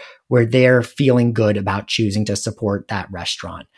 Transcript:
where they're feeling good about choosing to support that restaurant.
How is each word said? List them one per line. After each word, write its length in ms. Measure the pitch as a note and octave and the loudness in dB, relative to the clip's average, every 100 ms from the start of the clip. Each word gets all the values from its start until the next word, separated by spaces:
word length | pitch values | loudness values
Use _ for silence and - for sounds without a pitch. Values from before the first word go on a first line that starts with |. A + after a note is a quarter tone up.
| - - - | -14 -16 -2
where 180 | B2 A2+ | 0 2
they're 380 | B2+ B2+ B2+ | 4 6 4
feeling 480 | A2+ - C3+ B2 A#2+ | 2 -2 2 4 2
good 240 | A2+ G#2+ G2+ | 2 0 0
about 320 | G2+ G2 - | -2 -4 -4
choosing 380 | - A2 G2+ G#2 | -2 -2 -2 -2
to 100 | G2+ | -4
support 540 | A2+ - G#2+ G2+ - | -6 -6 -4 -4 -6
that 200 | G2+ F#2 | -8 -8
restaurant. 580 | F#2 E2 - F2 D#2+ - | -10 -10 -10 -10 -14 -18